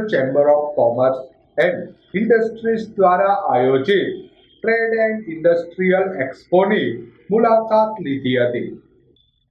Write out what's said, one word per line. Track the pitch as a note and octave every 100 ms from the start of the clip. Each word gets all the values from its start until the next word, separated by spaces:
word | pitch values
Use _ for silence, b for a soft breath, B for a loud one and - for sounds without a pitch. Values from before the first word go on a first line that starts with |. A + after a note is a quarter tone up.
| G#3+
Chamber | C#3 C3 C#3+ D3
of | D3 D3 C#3
Commerce | A#2+ B2 B2+ - - _ _ -
and | F3+ F#3 F3 - _ F#3
Industries | A#3 A3+ A3+ - A3+ A3+ - -
દ્વારા | F3+ F#3 G3 G3 -
આયોજિત | B2+ C3 C3+ C3+ G3 - - - _ _ _
Trade | A3 A3+ A3+ A3+ A3
and | G#3+ E3
Industrial | D#3+ E3+ E3+ - - F#3 F#3 G3 -
Expo-ની | B2+ - - F3+ G3 G3+ B2 - - - -
મુલાકાત | A3 A#3 A3 A3 G#3+ G#3+ F#3
લીધી | C#3+ C3+ C3 B2+
હતી. | A#2+ - - - _ _ _ _ _ _ _